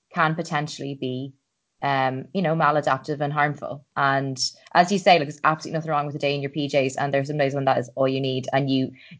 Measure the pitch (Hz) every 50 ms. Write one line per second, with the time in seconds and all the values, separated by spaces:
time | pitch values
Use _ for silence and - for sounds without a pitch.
0 | _ _ - 175 165 156 160 170 165 - 160 147 151 147 - - 139 139 139 135
1 | 135 127 127 127 135 135 131 _ _ _ _ _ _ _ _ _ - 139 139 135
2 | 131 131 131 131 131 - - 196 185 151 160 165 156 147 151 151 143 147 135 131
3 | - - 151 143 151 143 147 151 143 147 139 - - - 131 143 - _ _ -
4 | 143 139 139 139 139 135 131 127 - - - - _ - - 170 175 175 202 185
5 | 185 202 180 165 143 143 156 - - 156 160 160 - - 160 156 160 160 151 147
6 | 147 147 139 147 - 143 143 143 139 143 - 156 143 139 147 143 131 135 135 -
7 | 139 143 139 139 135 143 151 151 139 135 139 139 135 135 127 123 127 - - 135
8 | 135 135 135 135 135 131 127 131 127 - - 139 143 135 135 131 131 - - -
9 | - - 165